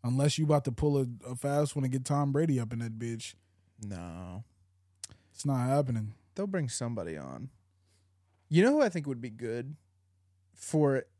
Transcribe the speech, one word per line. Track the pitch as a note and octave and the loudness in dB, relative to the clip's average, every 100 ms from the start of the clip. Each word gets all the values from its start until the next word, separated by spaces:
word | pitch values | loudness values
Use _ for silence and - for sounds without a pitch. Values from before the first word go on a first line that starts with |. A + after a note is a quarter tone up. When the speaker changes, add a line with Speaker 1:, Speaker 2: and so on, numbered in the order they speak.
Speaker 1:
Unless | A#2+ B2+ C#3+ - | 0 2 2 2
you | |
about | D#3 D3 | 4 4
to | C3 | 2
pull | A#2+ D3+ C#3+ | 0 2 2
a, | B2+ A#2 - | 0 -6 -10
a | B2 | -6
fast | C#3+ C#3+ D3 D3 | -2 0 0 0
one | |
and | C3+ | -2
get | C3 | -2
Tom | B2+ C#3+ C#3+ | 0 0 2
Brady | C#3 E3 C3 | 2 2 2
up | A2+ | 0
in | A#2 | -4
that | A#2 A2 | -6 -6
bitch. | A#2 A2+ - - _ _ _ _ G#2 | -6 -6 -10 -16 _ _ _ _ -10
Speaker 2:
No. | F#2 F2 E2 F2+ F#2 A#2 _ _ _ _ _ - - _ | -8 -8 -10 -10 -12 -14 _ _ _ _ _ -18 -18 _
Speaker 1:
It's | - C#3+ | -6 -2
not | C3 B2 | 0 2
happening. | C#3+ C3 A#2 G#2+ - _ | 2 2 -2 -4 -10 _
Speaker 2:
They'll | - G3+ | -6 -4
bring | F#3+ C3+ | -2 -2
somebody | - A#2+ A2+ E2+ D2+ | -4 -4 -4 -6 -8
on. | C2+ C2 C3+ _ _ _ _ _ _ _ _ _ _ | -10 -12 -12 _ _ _ _ _ _ _ _ _ _
You | D#3 | 6
know | A3 | 6
who | D4+ | 6
I | B3+ | 4
think | E3+ C#3+ | 2 -4
would | B2 | -6
be | A#2+ | -8
good | A2 A#2 A#2 C3 D3+ _ _ _ _ _ _ _ | -6 -4 -4 -6 -12 _ _ _ _ _ _ _
for | - - D#3 C#3+ C3+ - | -16 -2 4 4 4 -2